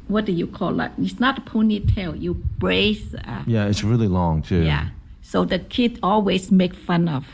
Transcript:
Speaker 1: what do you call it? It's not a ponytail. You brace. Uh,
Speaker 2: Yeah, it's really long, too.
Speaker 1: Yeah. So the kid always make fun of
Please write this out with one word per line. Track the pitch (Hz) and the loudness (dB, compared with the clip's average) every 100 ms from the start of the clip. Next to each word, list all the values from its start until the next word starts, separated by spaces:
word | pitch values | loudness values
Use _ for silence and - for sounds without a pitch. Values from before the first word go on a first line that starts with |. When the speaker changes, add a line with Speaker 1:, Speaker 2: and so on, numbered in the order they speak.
| - | -4
Speaker 1:
what | 208 | -2
do | 214 | 0
you | 170 - | -2 -4
call | - - - | -4 -4 -2
it? | - - | -4 -4
It's | 190 - | -4 0
not | 247 262 | 0 0
a | |
ponytail. | - 226 220 208 - 214 175 160 | -4 2 2 2 2 0 -2 -4
You | 170 175 - - | -4 -4 -4 -2
brace. | 185 185 208 208 - | 0 2 2 0 -6
Uh, | - - - 127 | -12 -10 -6 0
Speaker 2:
Yeah, | 113 101 | 0 2
it's | 101 | 2
really | 104 120 107 | 2 2 4
long, | 92 85 78 | 2 2 0
too. | - 90 | 2 2
Speaker 1:
Yeah. | 80 73 78 - - - | 2 0 -2 -8 -18 -20
So | - - | -4 -2
the | 269 185 | 0 -2
kid | - - 240 233 | -2 0 0 0
always | 180 214 202 185 190 | 0 2 2 0 2
make | 185 180 | 4 2
fun | - - 175 170 | -2 -2 0 2
of | 135 - | -2 -8